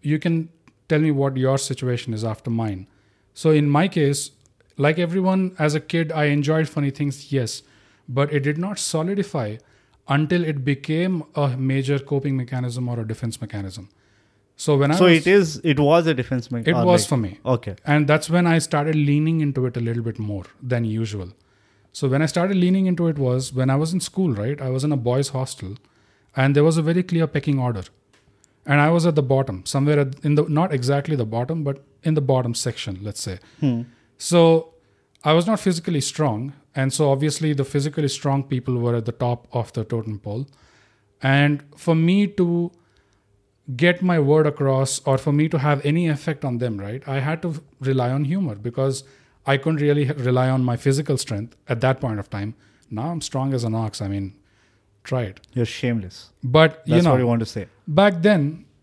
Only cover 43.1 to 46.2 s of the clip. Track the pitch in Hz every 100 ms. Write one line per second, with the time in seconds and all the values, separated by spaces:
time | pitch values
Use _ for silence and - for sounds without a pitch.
43.1 | _ _ _ _ _ - 123 175 175 185
44.1 | 170 139 156 151 147 139 131 135 - -
45.1 | 135 156 143 156 156 147 139 147 160 165
46.1 | 143